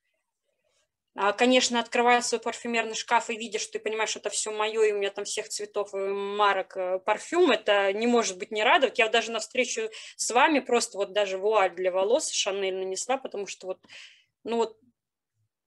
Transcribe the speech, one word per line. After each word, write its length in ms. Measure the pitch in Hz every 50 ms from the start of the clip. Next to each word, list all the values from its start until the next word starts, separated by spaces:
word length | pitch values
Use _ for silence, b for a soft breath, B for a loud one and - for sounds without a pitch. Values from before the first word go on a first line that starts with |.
| _ _ _ _ _ _ _ _ _ _ _ _ _ _ _ _ _ _ _ _ _ _ _
А, 160 | - - 202
конечно, 480 | 302 - 247 247 254 254 240 - 240 233
открывая 400 | 233 - - 247 240 240 247 240
свой 200 | 240 - 240 226
парфюмерный 540 | - 233 233 - - 240 233 226 226 226 220
шкаф 360 | - - - 240 226 - -
и 60 | 240
видишь, 260 | 214 233 233 190 220
что 100 | - -
ты 60 | - 208
понимаешь, 300 | - 214 220 220 214 208
что 80 | - 202
это 100 | - 208
всё 220 | - - - 220
моё, 300 | 214 214 214 220 220 220 214
и 80 | 214
у 60 | 208 202
меня 120 | 196 196
там 140 | - 202 202
всех 240 | 202 - 214 208 -
цветов 460 | - - 208 208 - 208 202 - -
и 40 | 196
марок, 760 | 196 196 196 202 202 202 202 208 208 202 190 190 185 - -
э, 220 | 190 185 180 185 185
парфюм, 500 | - 214 214 214 - - 320 349 359 294
это 420 | 220 214 - 214 202 202 196 196
не 140 | 196 214 226
может 320 | 240 240 233 214 190 185 180
быть 120 | - -
не 100 | 220 214
радовать. 360 | 214 247 320 359 269 214 - -
Я 80 | 226
вот 60 | 220
даже 200 | 220 233 226 226
на 80 | 226 214
встречу 480 | - - - 247 247 247 - 233 220 220 B B B B B
с 140 | B - -
вами 300 | 226 240 285 320 302 262
просто 380 | 247 - 240 233 - - - 190
вот 140 | 202 190
даже 260 | 185 208 208 190 190 190
вуаль 360 | 190 214 220 208 190 185 170
для 160 | 175 185 185
волос 400 | 175 190 190 208 240 311 302 -
Шанель 440 | - - - 208 190 202 196 190 185
нанесла, 400 | 190 190 190 190 185 - - 254
потому 300 | 269 - - - 202 196
что 200 | - - - - 180
вот, 100 | 185 - _ B B B B B B B B B B _ _
ну 120 | 214 233 233
вот, 200 | 226 220 - _ _ _ _ _ _ _ _ _ _ _ _ _ _ _ _ _ _